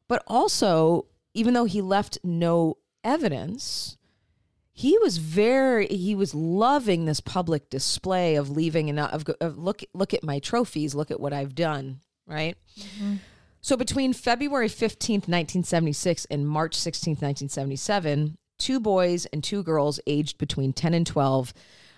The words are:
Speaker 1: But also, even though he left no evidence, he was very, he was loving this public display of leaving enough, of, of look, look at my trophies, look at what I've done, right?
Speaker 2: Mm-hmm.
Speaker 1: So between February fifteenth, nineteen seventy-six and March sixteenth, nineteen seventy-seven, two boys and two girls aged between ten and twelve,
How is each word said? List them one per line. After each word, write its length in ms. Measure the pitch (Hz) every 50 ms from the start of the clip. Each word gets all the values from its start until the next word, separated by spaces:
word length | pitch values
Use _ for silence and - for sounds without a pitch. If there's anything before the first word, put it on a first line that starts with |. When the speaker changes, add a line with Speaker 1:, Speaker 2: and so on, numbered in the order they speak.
| _ -
Speaker 1:
But 140 | 240 - - -
also, 800 | 208 247 - - - - 240 196 170 160 160 160 170 160 - _ _ _ _ _ -
even 220 | 208 220 240 247
though 100 | 240 240
he 160 | 202 175 208
left 380 | 190 185 196 202 208 - - - -
no 540 | 175 170 165 170 170 170 170 165 160 - _ _ _ _ _ -
evidence, 960 | 226 277 330 294 190 139 113 87 165 208 277 - - - - - - - _ _ _ _ _ _ _ _ _ _ _ _ _ _ _
he 260 | _ - 240 269 370 453
was 180 | 440 294 180 165
very, 720 | 156 156 160 196 208 233 262 269 269 262 247 214 196 -
he 260 | 208 190 180 202 208
was 220 | 190 196 143 156
loving 720 | 151 160 165 175 196 220 254 285 294 240 208 180 165 165
this 160 | 156 147 -
public 480 | - - - 180 175 160 165 143 - -
display 640 | - 120 - - - - - 185 185 185 175 165 156
of 160 | 147 139 135
leaving 360 | 143 156 160 160 156 165 151 147
enough, 260 | 147 151 147 - -
of, 120 | 156 147 160 - -
of 160 | 165 165 139 -
look, 240 | 165 185 220 - - - -
look 200 | 180 202 - -
at 100 | - -
my 140 | 151 143 143
trophies, 560 | - - - 240 233 - - 156 151 147 139
look 160 | 143 151 -
at 100 | 147 -
what 140 | - 143 143
I've 220 | 143 139 139 131
done, 460 | 135 170 156 151 139 135 135 131 135 _ _ _ _ _ -
right? 280 | 156 151 156 165 185 _ _ _ - 208
Speaker 2:
Mm-hmm. 360 | 202 202 196 208 202 202 202 190 - - - _ _ _ _ _
Speaker 1:
So 140 | - - 269
between 380 | 226 262 - - 277 269 262 247
February 540 | - - 240 233 233 285 294 285 262 226 214
fifteenth, 600 | - - 233 214 - - - - 214 202 - 170
nineteen 360 | 175 175 160 - - 185 175
seventy-six 640 | - 180 165 165 151 147 - - 180 165 - -
and 220 | - 156 147 143 147
March 280 | 151 156 160 160 -
sixteenth, 440 | - - 165 160 - - 170 151 -
nineteen 300 | 151 143 139 - 143 143
seventy-seven, 880 | - 139 135 139 135 131 - - 202 202 170 151 147 147 151 151 160 - _ _ _ -
two 200 | - - 262 254
boys 460 | 220 214 196 185 180 175 175 175 - -
and 160 | - 151 -
two 200 | - 208 202 180
girls 360 | 165 160 151 143 147 139 - -
aged 320 | - 147 147 151 143 - -
between 340 | 156 - - 143 135 135
ten 220 | 131 - - 160 170
and 140 | 165 170 -
twelve, 440 | - 151 139 135 135 131 123 120 - - - - - - - - -